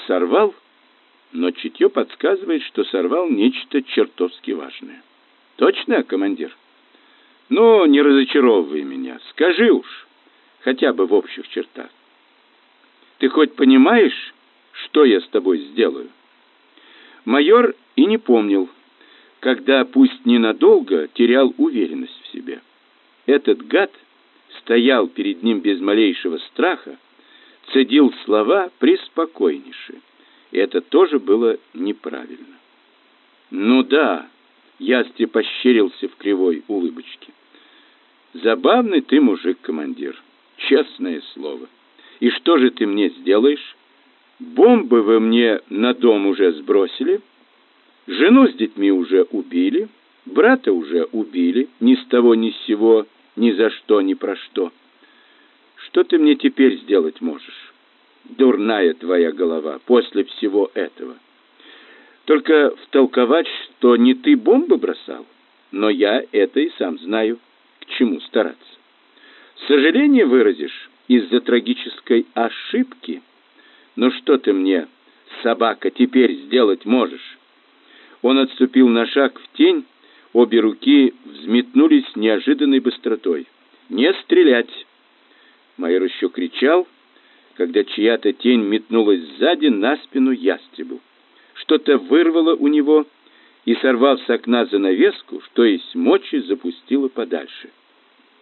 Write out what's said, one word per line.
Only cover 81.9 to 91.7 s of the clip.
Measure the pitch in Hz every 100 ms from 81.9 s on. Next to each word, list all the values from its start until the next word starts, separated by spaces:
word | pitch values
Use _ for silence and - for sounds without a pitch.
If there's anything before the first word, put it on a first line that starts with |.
| 147 131 110
неожиданной | 110 104 107 139 147 135
быстротой. | 123 - 120 110 95 78 65 _ _ _ _
«Не | 92 147 196
стрелять!» | - 170 160 123 120 - - _ _ _ _ _ _ _ _ -
Майор | 87 92
ещё | 92 - 92
кричал, | - - - 131 175 175 _ _ _ _ _ _ -
когда | 87 85
чья-то | 98 - 107 117 104
тень | 95 123 123
метнулась | 104 107 - 113 104 95 80 69
сзади | 131 170 151
на | 104 107 147
спину | - 139 131
Ястребу. | 123 87 82 _ - - 64 _ _ _ _ _
Что-то | - -